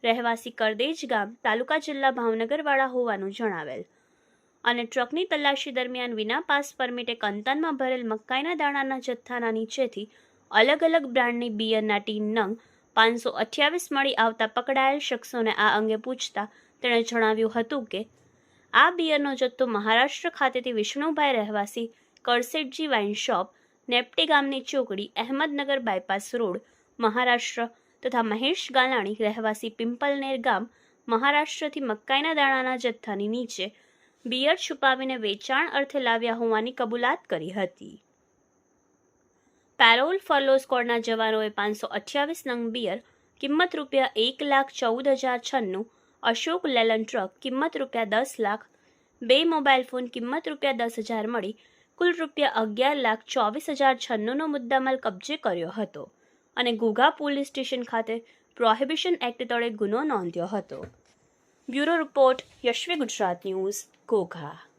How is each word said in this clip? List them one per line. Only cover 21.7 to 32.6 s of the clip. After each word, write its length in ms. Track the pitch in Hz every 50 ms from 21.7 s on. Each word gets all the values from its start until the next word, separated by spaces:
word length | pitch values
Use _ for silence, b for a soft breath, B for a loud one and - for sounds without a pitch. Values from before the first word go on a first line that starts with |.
| - 240 233 226 b b b b b b _
કરસેટજી 640 | - 240 240 247 240 - 311 311 254 269 - 320
વાઇન 260 | 302 262 220 202 202 208
શોપ, 380 | 208 - - 233 180 190 - b b b b b b b
નેપ્ટી 380 | - 240 240 247 - - - 330
ગામની 360 | 311 311 285 277 277 269 269
ચોકડી, 500 | 262 - - 277 247 - 202 190 208 - _
અહેમદનગર 640 | - 226 233 269 269 311 320 285 285 285 269 277 269
બાયપાસ 480 | 247 226 196 - - - 196 202 202 - -
રોડ, 240 | 240 233 196 180 - b b b b b b b -
મહારાષ્ટ્ર 680 | 233 214 208 247 254 247 240 240 240 - - 240 233 233 b b b b b b -
તથા 200 | 254 247 240 226
મહેશ 440 | 220 208 220 254 277 349 - - -
ગાલાણી, 460 | 254 262 254 262 262 240 196 196 214 208
રહેવાસી 500 | 220 208 214 226 220 214 214 214 - 226
પિંપલનેર 680 | 214 - 233 233 240 240 294 285 285 277 269 269 269
ગામ, 320 | 262 233 262 220 185 220 233 b b b b b b _
મહારાષ્ટ્રથી 760 | - 226 226 247 285 285 294 302 - - - 320 294 294 302
મકાઈના 520 | 277 240 214 208 _ - 269 277 294 320 320
દાણાના 440 | 302 285 269 269 262